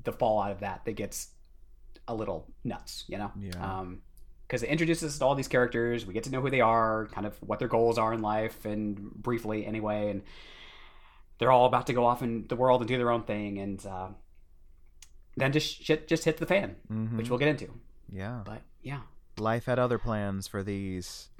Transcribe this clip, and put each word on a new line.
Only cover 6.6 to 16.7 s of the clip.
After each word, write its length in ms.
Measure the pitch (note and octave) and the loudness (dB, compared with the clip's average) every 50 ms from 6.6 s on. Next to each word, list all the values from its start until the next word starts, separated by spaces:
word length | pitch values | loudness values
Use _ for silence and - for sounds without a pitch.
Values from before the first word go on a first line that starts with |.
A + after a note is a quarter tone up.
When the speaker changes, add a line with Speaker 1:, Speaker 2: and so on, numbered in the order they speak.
Speaker 1:
are, 440 | A#2 A2+ A2+ A2+ A2+ A2 A2 A2 A2 G2+ - | 6 6 6 6 4 4 2 0 -2 -4 -6
kind 120 | - G2+ | -6 -6
of 120 | G#2+ - - | -6 -6 -8
what 180 | - F#2+ G#2 - | -4 -4 -2 -2
their 80 | B2+ A#2+ | 0 2
goals 280 | - A#2 A#2 A#2 A2 | 4 4 6 4 4
are 160 | A#2 A2 A2 A2+ | 4 2 2 2
in 80 | A2+ | 0
life, 440 | G#2+ G#2 G#2+ A2 A2 A2+ - - - | 0 0 0 0 0 -2 -6 -8 -6
and 320 | G#2+ G#2+ G#2+ G#2+ G#2 G2+ G2 G2 - - | -6 -4 -2 -2 -4 -4 -6 -8 -12 -12
briefly 520 | G#2 G#2 B2 A#2+ A#2 - G#2+ G#2+ G#2+ G#2 | -6 -2 -2 -2 0 -2 -2 -2 -2 -2
anyway, 440 | G#2 G#2+ A2 G#2+ G#2+ G#2 G#2+ G#2 G#2 | -4 -4 -2 -2 -2 0 0 0 -2
and 140 | G2+ G2 - - - - - - - - - - - - - - - - - - - - - - - | -2 -4 -8 -12 -16 -18 -20 -20 -20 -20 -20 -20 -20 -20 -20 -20 -20 -20 -20 -20 -20 -20 -20 -20 -4
they're 140 | - A#2+ B2+ | 2 6 8
all 140 | C3 B2 B2 | 8 10 8
about 220 | B2+ B2+ B2 A#2+ | 8 6 4 2
to 60 | - B2 | 2 2
go 120 | B2 B2 | 4 4
off 160 | A#2 B2 - | 4 4 2
in 260 | C3 A#2+ A#2 A2+ G#2 | 0 -2 -2 -4 -4
the 80 | - B2+ | -4 0
world 260 | A#2 B2+ B2+ B2+ B2+ | 2 6 6 6 6
and 60 | A#2+ | 4
do 100 | A2 B2+ | 2 0
their 140 | B2+ A#2+ A#2+ | 2 2 2
own 120 | A#2+ A#2 A2 | 2 0 0
thing, 360 | - G#2+ G#2 G#2 G#2 G2+ G2+ | -2 -4 -4 -4 -4 -4 -4
and, 260 | G2 G2+ G2 F#2+ - | -4 -6 -6 -6 -8
uh, 240 | G2 F#2+ F#2 F#2 F#2 G2 - - - - - - - - - - - - - - - - - - - - - - - - | -8 -8 -8 -8 -10 -12 -16 -20 -20 -20 -20 -20 -20 -20 -20 -20 -20 -20 -20 -20 -20 -20 -20 -20 -20 -20 -20 -20 -12 -2
then 140 | - C3+ C3+ C#3 | 0 0 2 2
just 280 | D3+ D3+ - - - - | 2 0 0 -4 -6 0
shit 240 | - D#3 D#3 - | 2 2 2 2
just 180 | - E3 D#3+ - | 0 0 2 2
hits 140 | E3 D#3 - | 0 0 0
the 60 | D#3+ | 0
fan, 280 | - F3 G3+ G3+ - | 2 2 2 2 -2